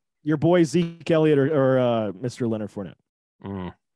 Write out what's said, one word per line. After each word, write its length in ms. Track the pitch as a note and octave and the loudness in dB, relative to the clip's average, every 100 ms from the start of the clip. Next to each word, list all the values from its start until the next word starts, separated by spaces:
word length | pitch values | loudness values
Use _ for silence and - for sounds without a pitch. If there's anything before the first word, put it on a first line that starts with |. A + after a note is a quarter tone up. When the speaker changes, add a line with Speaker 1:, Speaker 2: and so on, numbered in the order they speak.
| _ _ | _ _
Speaker 1:
Your 140 | D3+ D#3 | -4 0
boy 260 | E3 F3+ | 4 4
Zeke 460 | E3+ F3 E3+ E3+ D3+ | 4 2 -2 -4 -2
Elliott 300 | D#3+ D#3 C#3+ | 2 4 4
or, 140 | C3+ | 2
or, 260 | D3+ C3+ C3 | 2 2 2
uh, 320 | B2 A2+ G#2+ F#2 | 2 0 -2 -6
Mister 280 | B2 - A#2 | -10 -6 -4
Leonard 220 | A2 G#2 | -4 -8
Fournette? 260 | - F#2 - _ _ _ _ G2 | -10 -14 -16 _ _ _ _ -12
Speaker 2:
Mm, 280 | G2 F2 - _ | -10 -10 -14 _